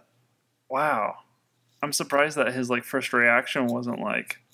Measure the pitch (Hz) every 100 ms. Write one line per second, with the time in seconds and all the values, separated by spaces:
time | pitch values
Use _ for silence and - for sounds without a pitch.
0 | - _ _ _ _ _ - 131 151 123
1 | 104 - - _ _ _ _ _ 147 139
2 | 156 143 147 151 117 127 123 123 120 135
3 | 123 123 120 117 131 147 123 120 120 -
4 | 104 - - - _